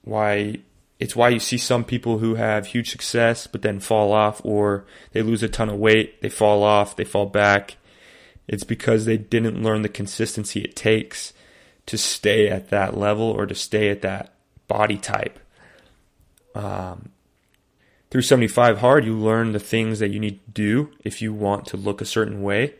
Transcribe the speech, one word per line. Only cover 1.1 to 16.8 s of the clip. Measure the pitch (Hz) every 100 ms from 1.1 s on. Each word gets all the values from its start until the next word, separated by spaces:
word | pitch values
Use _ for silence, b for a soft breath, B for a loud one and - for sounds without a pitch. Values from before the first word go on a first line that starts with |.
why | 117 120
you | 117
see | - 120
some | - 123
people | 120 123 120 110
who | 113 110
have | 110 107 98
huge | 120 113
success | - - 117 117 117 -
but | -
then | 110 98
fall | 98 110 104
off, | 107 107 107
or | 110 104 104 101 98 B B
they | 110
lose | 110 113
a | 110
ton | - 110
of | 101
weight, | 107 110 110 -
they | -
fall | - 107 104
off, | 104 104 104 -
they |
fall | 87 98 101
back. | 101 101 101 101 - b b b b b b -
It's | 101
because | - 113 - 113
they | 110 110
didn't | 107 113 113 -
learn | 110 110
the | 107
consistency | - 101 - 104 - 104 -
it | -
takes | - 110 110 - - - - b b b b
to | - 110
stay | - - 104 110 104
at | 95 -
that | 104 95 -
level | 101 107 113
or | 107 101
to |
stay | 101 - 107 104
at | 101
that | 95 95 - _ _ _ -
body | - 107 101
type. | - 101 - - _ b b b b b b _ _ _ _
Um, | 104 101 95